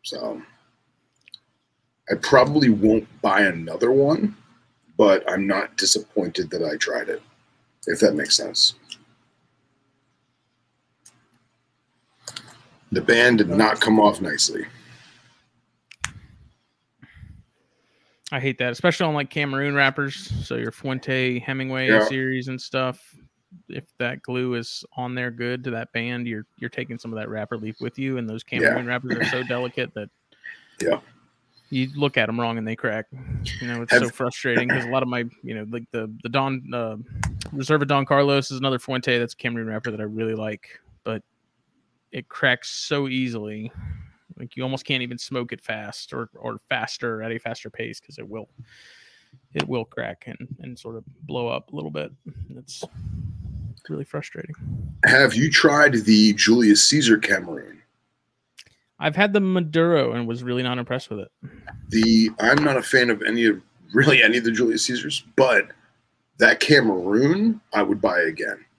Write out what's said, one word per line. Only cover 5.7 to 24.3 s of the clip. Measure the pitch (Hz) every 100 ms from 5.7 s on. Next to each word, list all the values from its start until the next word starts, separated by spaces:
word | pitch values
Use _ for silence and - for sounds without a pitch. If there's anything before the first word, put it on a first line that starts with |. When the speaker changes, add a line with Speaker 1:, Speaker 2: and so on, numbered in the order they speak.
| -
Speaker 1:
disappointed | 98 110 - - 90 82 80
that | 87
I | 80 -
tried | - 120 -
it, | - _ _ _ _ _ _ -
if | -
that | 107 -
makes | - -
sense. | - - - - _ - _ _ _ _ _ _ _ _ _ _ _ _ _ _ _ _ _ _ _ _ _ _ _ _ _ _ _ _ _ _ _ _ - - - - _ _ _
The | -
band | - 117 123 117
did | 92
not | 92 107 107
come | 113 110
off | 104 -
nicely. | 92 - - - - - - - - _ _ _ _ _ _ _ _ - - - - - - _ _ _ _ _ - - - - _ _ _ _ _ _ _ _ -
Speaker 2:
I | 139
hate | 135 123
that, | 123
especially | 120 180 165 165
on, | 147
like, | 139
Cameroon | 156 143 135 143 143
wrappers. | 135 139 139 - - - -
So | 120
your | 117
Fuente | - 139 131 - 131 127 123
Hemingway | 120 135 131 131 131
Speaker 1:
Yeah. | 110 107
Speaker 2:
series | 131 131 131 127
and | 127
stuff. | - 131 127 127 - _ _ _ _ 180 _
If | - - _
that | 120 139
glue | -